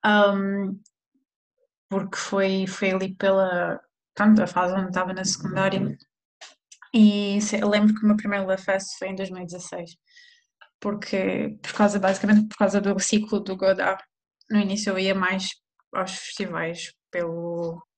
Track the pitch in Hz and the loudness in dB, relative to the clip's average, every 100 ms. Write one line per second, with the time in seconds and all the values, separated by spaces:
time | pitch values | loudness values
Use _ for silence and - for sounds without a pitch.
0 | 214 208 202 196 196 196 196 202 _ _ | 4 6 4 4 -2 -2 -4 -8 _ _
1 | _ _ _ _ _ _ _ _ _ 196 | _ _ _ _ _ _ _ _ _ -6
2 | 190 - - 196 196 190 190 - 196 185 | -4 -8 -4 0 2 0 -2 -2 -2 0
3 | 190 190 196 190 190 175 175 170 _ _ | -4 -2 2 2 2 0 -2 -4 _ _
4 | _ - 208 214 180 - 180 190 185 185 | _ 2 6 6 4 0 0 0 -2 -2
5 | 185 185 185 - 190 185 190 190 - - | -4 -4 -4 -4 -4 -2 0 0 -4 -6
6 | _ _ _ _ - _ _ - - 233 | _ _ _ _ -20 _ _ -20 -2 6
7 | 214 202 202 202 208 208 208 214 214 214 | 8 6 -2 -2 -2 0 2 4 4 4
8 | 214 214 208 202 190 190 - 190 - - | 2 2 0 -4 -2 -2 0 -4 -4 -10
9 | 190 190 190 185 180 180 175 196 170 - | -8 -6 -8 -8 -12 -12 -12 -12 -12 -18
10 | _ _ - _ _ _ - _ 208 208 | _ _ -20 _ _ _ -20 _ -8 -8
11 | - 202 190 185 - - - - 208 208 | -4 -4 -2 -4 -6 -8 -14 0 2 2
12 | 190 196 208 214 214 - 202 202 196 196 | 0 0 4 4 4 0 0 2 0 -2
13 | - 214 214 202 202 190 190 190 185 190 | 0 0 0 -4 -4 -2 0 2 0 -4
14 | - _ _ _ _ 214 196 202 - 190 | -10 _ _ _ _ 0 0 -2 -2 -2
15 | 190 190 185 190 190 - _ _ _ - | 0 0 0 -2 -6 -10 _ _ _ -6
16 | 185 - - - 185 165 165 170 - _ | -6 -8 -12 -8 -6 -4 -6 -8 -12 _
17 | _ 180 170 165 170 170 170 165 - | _ -6 -6 -6 -6 -6 -6 -8 -16